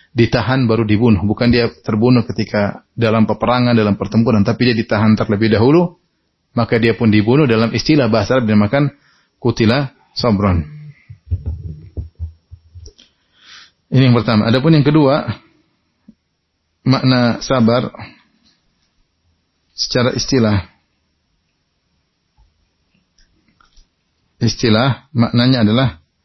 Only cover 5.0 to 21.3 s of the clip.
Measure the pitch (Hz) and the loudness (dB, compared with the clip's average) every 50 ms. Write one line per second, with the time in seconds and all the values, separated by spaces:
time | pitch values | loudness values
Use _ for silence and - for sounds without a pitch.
5 | 110 110 110 101 110 - 107 98 110 110 107 104 113 127 151 175 175 170 - _ | 2 2 2 0 0 -2 -2 0 0 0 2 2 4 4 4 2 2 0 -6 _
6 | _ _ _ _ _ _ _ _ _ _ _ 120 113 - 123 113 113 113 110 - | _ _ _ _ _ _ _ _ _ _ _ -4 -2 -2 0 0 2 0 0 2
7 | 123 110 101 107 101 107 123 147 160 123 117 110 117 113 - 113 - - 156 151 | 0 2 2 2 2 2 2 2 2 2 2 0 0 -2 -2 -4 -2 0 0 2
8 | 127 110 110 110 101 95 127 131 120 107 107 104 104 104 131 139 147 143 - _ | 2 0 0 -2 0 0 -2 -2 0 2 2 2 2 2 0 -2 -2 -2 -4 _
9 | _ _ _ _ _ _ _ _ - 120 113 - 117 104 120 143 143 123 _ _ | _ _ _ _ _ _ _ _ -4 -4 -2 0 0 2 2 0 -2 -6 _ _
10 | _ _ _ - - 123 104 95 101 101 87 82 76 - - - - - - _ | _ _ _ -4 -2 -2 0 0 0 0 0 -2 -4 -6 -14 -20 -20 -20 -20 _
11 | _ _ - _ _ - 92 - - - 80 80 - 78 76 - - 98 _ - | _ _ -20 _ _ -10 -10 -8 -8 -10 -10 -10 -12 -16 -16 -16 -20 -16 _ -14
12 | - - _ _ 82 - - _ _ _ - _ _ _ _ - - - _ _ | -14 -14 _ _ -16 -16 -16 _ _ _ -20 _ _ _ _ -20 -20 -20 _ _
13 | - _ _ _ _ _ _ _ _ - - - - _ _ _ _ _ - 127 | -20 _ _ _ _ _ _ _ _ -20 -20 -20 -20 _ _ _ _ _ 0 2
14 | 135 127 120 120 104 117 117 107 107 117 113 131 135 165 160 151 127 147 147 156 | 4 4 2 2 2 0 0 0 2 2 0 0 2 2 2 4 4 2 2 2
15 | 147 135 139 - - 117 107 - _ _ _ _ _ _ _ _ _ _ _ _ | 2 2 0 0 -4 -6 -10 -10 _ _ _ _ _ _ _ _ _ _ _ _
16 | _ - _ _ _ _ _ _ _ _ _ _ _ _ _ _ _ 131 131 127 | _ -20 _ _ _ _ _ _ _ _ _ _ _ _ _ _ _ -2 -2 0
17 | - 131 127 123 123 117 107 - - - 139 127 117 110 117 127 127 - - - | 2 2 2 2 2 0 -2 -4 -4 -2 0 2 2 2 2 0 -2 -6 -10 -14
18 | - - - _ _ _ _ _ _ _ _ _ _ _ _ _ _ _ _ _ | -20 -20 -20 _ _ _ _ _ _ _ _ _ _ _ _ _ _ _ _ _
19 | _ _ _ _ _ _ _ _ _ _ _ _ _ _ _ - - - - 127 | _ _ _ _ _ _ _ _ _ _ _ _ _ _ _ -10 -10 -4 -2 0
20 | 120 120 - 120 - - 139 127 113 110 104 95 - - _ _ _ _ _ _ | 0 0 -2 -4 -4 -2 0 2 2 2 0 -2 -4 -8 _ _ _ _ _ _
21 | _ _ _ _ _ _ | _ _ _ _ _ _